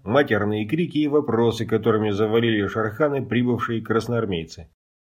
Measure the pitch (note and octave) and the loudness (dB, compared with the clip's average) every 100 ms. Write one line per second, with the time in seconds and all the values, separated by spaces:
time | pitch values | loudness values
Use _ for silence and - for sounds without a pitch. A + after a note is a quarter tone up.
0 | G2 B2+ C#3+ G#2 G#2 G#2+ G#2+ D#3+ E3 D3 | 0 2 2 2 0 -2 -2 -2 -2 0
1 | D3+ D3 D3 A2+ A#2 G#2+ G#2 A2 A2+ G#2+ | 2 2 2 2 2 0 0 0 2 2
2 | G#2+ G2 A2 A#2 A#2 G#2+ G2 A2+ A2 G#2+ | 2 0 2 2 2 2 0 -2 -4 0
3 | D3+ C#3 G#2 A2+ B2 A2 - A2+ - A2 | 0 0 -2 0 0 0 -2 -4 -2 -2
4 | A2 A#2+ G#2+ F2 D#2+ - E2 _ _ _ | 0 -2 -2 -4 -6 -14 -20 _ _ _